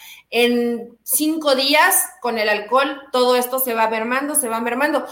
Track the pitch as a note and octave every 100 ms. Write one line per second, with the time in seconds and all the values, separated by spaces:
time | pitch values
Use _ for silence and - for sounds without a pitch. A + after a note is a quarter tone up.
0 | - - _ A3+ A#3+ A#3+ A#3+ A#3 - -
1 | - - D4+ D#4+ D4 C4+ C#4 D4 F4+ F#4
2 | - - A#3+ A3+ G#3+ G#3 - B3+ C#4+ C#4+
3 | - B3+ B3 B3 B3 C4 B3+ A3+ A3 A3
4 | A3+ B3+ C#4+ D4 A#3+ A3+ A#3+ A#3+ D4+ C#4+
5 | -